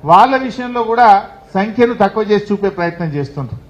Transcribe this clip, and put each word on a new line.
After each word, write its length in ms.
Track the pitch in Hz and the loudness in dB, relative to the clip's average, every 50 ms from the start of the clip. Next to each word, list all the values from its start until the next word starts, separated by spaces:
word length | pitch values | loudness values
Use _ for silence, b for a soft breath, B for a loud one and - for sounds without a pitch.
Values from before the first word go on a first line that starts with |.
| - 143 | 2 4
వాళ్ళ 220 | 165 185 226 262 269 262 262 254 | 6 6 6 4 2 -2 -4 -6
విషయంలో 340 | - - 247 247 247 240 233 220 | -8 -8 -10 -8 -6 -4 -4 -2
కూడా 160 | 226 233 247 220 202 196 208 - - - - - - | 2 4 6 6 6 4 2 -6 -18 -20 -20 -8 -4
సంఖ్యను 400 | 190 196 220 208 220 240 233 240 190 | -4 -4 -4 0 0 0 0 2 0
తక్కువ 220 | 208 196 196 220 214 202 | 0 0 0 -2 -2 0
చేసి 140 | 208 202 202 - | 0 -2 0 -2
చూపే 200 | 202 196 202 196 190 - | -6 -4 -2 -4 -4 -4
ప్రయత్నం 320 | 175 170 170 170 175 160 143 | -6 -6 -4 -6 -8 -6 -4
చేస్తుంది. 400 | 147 143 139 - 147 135 117 - - - | -6 -6 -6 -8 -10 -10 -10 -12 -16 -16